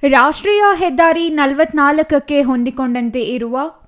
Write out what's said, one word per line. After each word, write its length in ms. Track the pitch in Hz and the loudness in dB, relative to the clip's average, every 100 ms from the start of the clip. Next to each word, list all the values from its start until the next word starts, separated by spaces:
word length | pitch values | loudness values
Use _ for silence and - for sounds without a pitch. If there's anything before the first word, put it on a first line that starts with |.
ರಾಷ್ಟ್ರೀಯ 600 | 285 262 262 311 392 415 415 | 4 4 2 0 -2 2 2
ಹೆದ್ದಾರಿ 560 | 370 339 262 330 330 339 | 2 -2 2 2 2 -2
ನಲವತ್ನಾಲ್ಕಕ್ಕೆ 1120 | 311 277 277 320 302 285 302 311 294 285 285 | 0 -2 0 -2 2 2 2 0 0 0 -2
ಹೊಂದಿಕೊಂಡಂತೆ 800 | 262 254 240 - 262 247 240 247 | 0 0 -2 -4 -4 -2 -4 -4
ಇರುವ 360 | 220 247 233 247 302 - | -4 -6 -6 -6 -6 -10